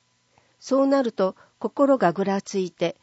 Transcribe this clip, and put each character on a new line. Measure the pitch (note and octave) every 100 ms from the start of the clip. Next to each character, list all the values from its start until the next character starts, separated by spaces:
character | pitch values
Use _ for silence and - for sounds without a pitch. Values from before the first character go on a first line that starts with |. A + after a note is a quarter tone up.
| _ _ _ _ _ _
そ | - C4
う | C#4
な | C#4
る | A#3+
と | - F#3+ - _ _
心 | G#3+ - C#4 C4
が | F3
ぐ | E3+
ら | G3 G3
つ | - G3
い | F3+
て、 | - E3+ -